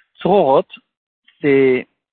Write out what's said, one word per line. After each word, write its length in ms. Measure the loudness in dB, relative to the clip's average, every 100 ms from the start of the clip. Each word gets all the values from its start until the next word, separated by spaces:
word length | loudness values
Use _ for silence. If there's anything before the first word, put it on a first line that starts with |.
| _ _
Tsororot, 460 | -4 -2 0 0 -2 -10 _ _ _ _ _ _
c'est 460 | -2 0 0 -2 -6 _ _